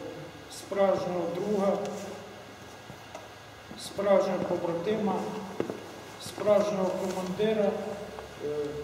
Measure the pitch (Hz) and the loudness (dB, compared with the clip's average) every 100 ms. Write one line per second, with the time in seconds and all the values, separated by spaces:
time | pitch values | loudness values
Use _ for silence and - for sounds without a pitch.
0 | - - - - - - - 190 196 180 | -6 -10 -12 -14 -14 -12 -4 4 6 6
1 | 180 180 165 170 202 208 196 180 - - | 2 0 0 0 2 4 4 4 0 -4
2 | - - - - - - - - - - | -8 -10 -12 -14 -16 -16 -16 -16 -14 -14
3 | - - - - - - - - - - | -14 -14 -14 -16 -16 -16 -14 -12 -8 0
4 | 202 190 - 180 - 180 170 170 208 214 | 6 8 6 2 2 2 2 0 2 2
5 | 202 190 - - - - - - - - | 2 2 0 -4 -6 -4 -4 -4 -8 -12
6 | - - - - 202 202 - 190 185 185 | -14 -12 -10 0 6 6 6 2 2 0
7 | 185 180 185 180 214 214 196 - - - | 0 -2 -2 2 2 4 2 2 -4 -6
8 | - - - - 147 147 147 147 | -8 -10 -12 -6 -4 -2 -2 -4